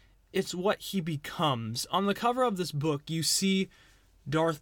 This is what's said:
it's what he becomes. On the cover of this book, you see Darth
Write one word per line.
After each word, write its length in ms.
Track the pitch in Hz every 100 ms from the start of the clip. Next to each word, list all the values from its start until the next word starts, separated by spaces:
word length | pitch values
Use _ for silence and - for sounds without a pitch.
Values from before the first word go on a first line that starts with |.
| _ _ _
it's 200 | 185 185
what 280 | 175 185 -
he 180 | - 196
becomes. 840 | 165 147 - - 160 123 113 117 -
On 160 | 175 196
the 80 |
cover 300 | 196 233 247
of 140 | 247 190
this 160 | 170
book, 300 | 147 156 143 -
you 160 | 160
see 460 | 143 - 196 190 190 - - _ _ _ -
Darth 320 | 156 165 156